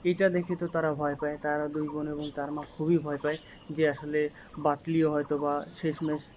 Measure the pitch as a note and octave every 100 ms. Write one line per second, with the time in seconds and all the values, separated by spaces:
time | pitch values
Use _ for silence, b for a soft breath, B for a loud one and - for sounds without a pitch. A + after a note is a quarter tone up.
0 | F3 F3+ G3 F3+ F3 F3 E3+ E3 D#3+ C#3+
1 | D3 C#3 D3 D3 D3+ D3 D3+ D3+ D3+ D3+
2 | D3+ D3 D3+ D3 C#3+ D3+ D3 - D#3 E3+
3 | D3+ C#3+ D3+ D#3 B B - D3+ D#3 C3+
4 | D3 D3+ D3+ B B - D3+ D3 E3 E3
5 | D#3 D3 C#3+ D3 D3 C#3+ C#3+ - E3 D3+
6 | D#3+ D3+ C#3+